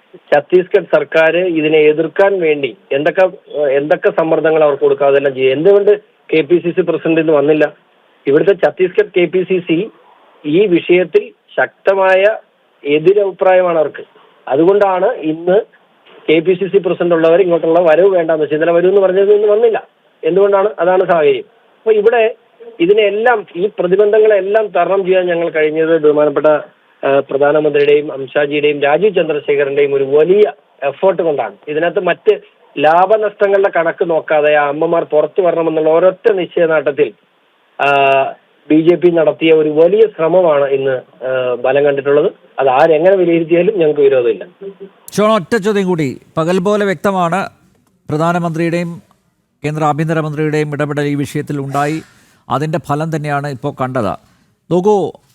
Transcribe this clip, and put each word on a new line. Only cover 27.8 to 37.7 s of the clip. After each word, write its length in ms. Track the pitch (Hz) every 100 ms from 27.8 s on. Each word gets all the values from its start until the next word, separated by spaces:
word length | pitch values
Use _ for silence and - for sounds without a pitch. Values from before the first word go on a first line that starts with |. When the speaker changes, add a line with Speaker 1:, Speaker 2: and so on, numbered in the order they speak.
| 143 147 147
Speaker 1:
അമിത്ഷാജിയുടെയും 680 | 135 131 147 147 147 147 143
രാജീവ് 320 | 143 156 214
ചന്ദ്രശേഖറിന്റെയും 800 | 180 156 147 143 143 139 139 143
ഒരു 100 | 139
വലിയ 380 | 135 147 165 202 208 - _ _ 139
എഫേർട്ട് 340 | 135 190 180
കൊണ്ടാണ്. 320 | 165 139 107 101 -
ഇതിനകത്ത് 320 | 151 170 185
മറ്റ് 400 | 180 165 220 196 - _ _ 143
ലാഭനഷ്ടങ്ങളുടെ 920 | 147 170 190 214 208 208 202 196 196 175
കണക്ക് 340 | 165 156 180
നോക്കാതെ 440 | 156 151 156 151
ആ 140 | 151 143
അമ്മമാർ 360 | 147 165 170
പുറത്തു 380 | 151 151 151 -
വരണമെന്നുള്ള 480 | 175 165 165 156 156
ഒരൊറ്റ 420 | 165 185 180 233
നിശ്ചയദാർഢ്യത്തിൽ, 800 | 190 175 180 165 156 147 143 123 - _ _ _ _ _